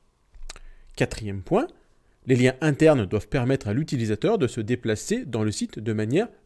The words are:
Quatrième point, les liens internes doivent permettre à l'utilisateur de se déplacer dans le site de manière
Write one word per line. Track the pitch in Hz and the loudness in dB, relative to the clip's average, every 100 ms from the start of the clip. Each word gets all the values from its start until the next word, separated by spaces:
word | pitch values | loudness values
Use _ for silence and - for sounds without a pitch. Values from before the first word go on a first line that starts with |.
| _ _ _ - - - - - - - | _ _ _ -14 -14 -14 -18 -20 -20 -2
Quatrième | 131 - 107 98 | -2 -2 -8 -8
point, | - 190 339 - _ _ _ _ - | 0 0 0 -8 _ _ _ _ 0
les | 123 | 4
liens | 127 127 | 4 2
internes | 156 135 160 139 92 | 0 6 6 6 2
doivent | 104 - | -2 -2
permettre | 139 123 135 104 | -2 0 0 0
à | |
l'utilisateur | 113 156 135 110 104 170 226 | -4 -2 -2 -2 0 0 2
de | 120 | 0
se | - | -2
déplacer | 104 123 110 107 - 233 175 | -4 -2 -2 -4 -2 -4 -2
dans | 113 | -2
le | 107 | -2
site | 101 240 - | -2 -6 -6
de | 110 | -4
manière | 107 107 156 247 - | -2 0 0 0 -6